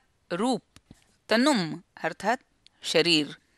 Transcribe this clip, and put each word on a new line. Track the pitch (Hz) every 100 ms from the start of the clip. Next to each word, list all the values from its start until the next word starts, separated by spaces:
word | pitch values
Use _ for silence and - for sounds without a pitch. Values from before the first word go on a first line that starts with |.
| _ _ -
रूप, | 175 240 220 - - _ - _ _ -
तनुम | 220 277 247 160 170 - -
अर्थात | 160 170 196 254 _ _ _ _
शरीर। | - 165 160 156 147 - _